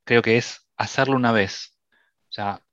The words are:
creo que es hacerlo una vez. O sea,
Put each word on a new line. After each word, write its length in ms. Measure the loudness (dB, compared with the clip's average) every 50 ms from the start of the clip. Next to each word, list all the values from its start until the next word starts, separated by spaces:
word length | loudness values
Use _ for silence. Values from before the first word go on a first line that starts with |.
| _
creo 180 | 0 2 2 4
que 140 | 4 2
es 320 | 2 2 -2 -8 -16 _ _ _
hacerlo 400 | -8 -8 -4 -2 0 0 2 2
una 160 | 2 2 2 2
vez. 440 | 2 0 0 -4 -10 -16 -18 _ _ _ _ _ _ _ _ _ _ _ _
O 20 | -12
sea, 300 | -8 -8 -8 -8 -8 _ _